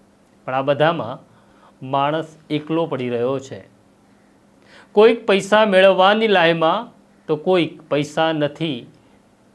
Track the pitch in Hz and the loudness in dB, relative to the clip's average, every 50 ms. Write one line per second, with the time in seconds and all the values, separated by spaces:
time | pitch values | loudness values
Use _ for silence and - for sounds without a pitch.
0 | _ _ _ _ _ _ _ _ _ 127 131 135 135 143 139 135 156 165 175 147 | _ _ _ _ _ _ _ _ _ -6 -6 -2 0 0 0 2 2 0 0 -2
1 | 110 110 135 160 - _ _ _ _ _ _ _ _ _ _ - 131 131 139 139 | -6 -10 -12 -14 -18 _ _ _ _ _ _ _ _ _ _ -18 -10 -6 -2 -2
2 | 139 147 156 160 156 160 - - _ - 151 147 151 - 160 165 165 151 143 127 | 0 0 -2 -4 -6 -8 -14 -20 _ -6 -6 -6 -6 -4 -4 -4 -4 -4 -4 -6
3 | 127 123 120 117 120 131 139 131 - - 113 95 - _ _ _ _ _ _ _ | -6 -4 -4 -4 -4 -4 -4 -6 -8 -12 -18 -20 -20 _ _ _ _ _ _ _
4 | _ _ _ _ _ _ _ _ _ _ _ _ _ _ - - - _ - 208 | _ _ _ _ _ _ _ _ _ _ _ _ _ _ -20 -20 -18 _ 2 4
5 | 214 240 247 - - 226 196 196 190 196 208 214 220 208 185 185 190 196 185 180 | 4 4 4 2 0 0 0 0 0 2 2 2 4 4 4 4 6 6 6 4
6 | 185 196 214 214 226 214 196 180 165 165 170 165 160 160 180 214 240 - - _ | 4 4 2 2 2 2 2 2 4 2 2 2 0 0 0 -2 -6 -10 -16 _
7 | _ _ _ _ _ - 156 151 - 185 185 180 156 151 - - - - 139 147 | _ _ _ _ _ -6 -6 -4 -2 0 0 0 0 -2 -6 -12 -10 -6 -4 -4
8 | 143 147 - 165 160 160 160 151 147 143 147 - 165 160 131 117 - - - _ | -4 -4 -2 -2 -2 -2 -2 -2 -4 -4 -4 -6 -8 -8 -8 -8 -12 -16 -20 _
9 | _ _ _ _ _ _ _ _ _ _ _ | _ _ _ _ _ _ _ _ _ _ _